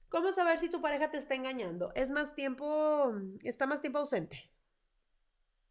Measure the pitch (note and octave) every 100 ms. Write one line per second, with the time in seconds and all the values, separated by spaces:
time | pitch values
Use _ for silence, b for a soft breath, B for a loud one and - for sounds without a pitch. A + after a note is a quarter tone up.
0 | - E4 F#4 F#4 E4+ E4 E4+ E4+ D4 C#4+
1 | D#4 D4+ - C4 C4 C4 F#3 F3 F3 -
2 | C4 C#4+ D4 D4 C4+ B3+ D4 D4+ D4+ D4+
3 | C4 G#3 F#3+ F#3+ - - C4+ - D4 C#4
4 | D4 F#3 D#3+ - - _ _ _ _ _
5 | _ _ _ _ _ _ _